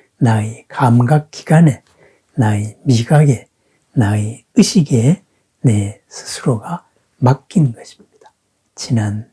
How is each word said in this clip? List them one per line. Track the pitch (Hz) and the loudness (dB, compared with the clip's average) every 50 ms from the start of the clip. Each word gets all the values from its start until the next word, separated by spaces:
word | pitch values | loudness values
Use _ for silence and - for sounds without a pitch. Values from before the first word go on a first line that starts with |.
| _ _ _ - | _ _ _ -2
나의 | 120 113 113 110 107 110 113 - - - | 0 0 0 0 -4 -6 -10 -16 -20 -14
감각 | - - 135 120 117 120 123 120 156 151 151 _ | -6 -2 0 2 2 2 2 2 0 0 -2 _
기관에, | - - - - 165 160 170 151 104 - _ _ _ _ _ _ _ _ _ _ - | -20 -12 -4 2 4 4 4 4 2 -2 _ _ _ _ _ _ _ _ _ _ -4
나의 | - 113 107 104 104 104 110 - _ - | -2 -2 0 0 -2 -4 -8 -10 _ -2
미각에, | 147 120 117 117 - 156 147 156 139 123 98 - _ _ _ _ _ _ _ _ _ | 0 0 0 0 2 2 2 4 2 0 -2 -4 _ _ _ _ _ _ _ _ _
나의 | - 143 107 101 104 104 104 107 117 - _ _ - | -2 -2 0 0 0 -2 -4 -6 -8 -12 _ _ 2
의식에 | - 202 - - 202 147 - 147 117 110 139 185 - _ _ _ _ _ _ _ _ | 2 2 2 2 0 0 2 0 2 2 2 0 0 _ _ _ _ _ _ _ _
내 | - 131 107 104 101 101 - _ _ _ | 0 0 0 0 -2 -6 -8 _ _ _
스스로가 | - - - - - - - 165 120 104 - - 170 - _ _ _ _ _ _ _ - | -20 -20 -16 -14 -12 -8 -4 -4 -4 -4 -6 -10 -12 -12 _ _ _ _ _ _ _ -2
맡긴 | - 123 139 - _ _ - 180 151 127 113 | 0 0 0 0 _ _ -2 0 0 0 -2
것입니다. | - - - - _ _ _ _ _ _ - _ _ _ _ _ _ _ _ _ | -8 -18 -20 -20 _ _ _ _ _ _ -20 _ _ _ _ _ _ _ _ _
지난 | - - - 123 113 104 104 101 107 110 _ | -14 -8 -4 -4 -4 -2 -4 -8 -8 -12 _